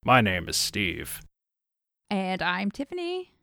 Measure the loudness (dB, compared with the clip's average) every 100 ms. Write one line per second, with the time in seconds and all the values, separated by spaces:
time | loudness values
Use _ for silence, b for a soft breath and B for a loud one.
0 | 4 6 6 2 -2 -2 -2 0 -2 -2
1 | -8 -12 -16 _ _ _ _ _ _ _
2 | -6 -4 -2 -2 -2 -2 -2 -4 -6 -6
3 | -4 -6 -8 _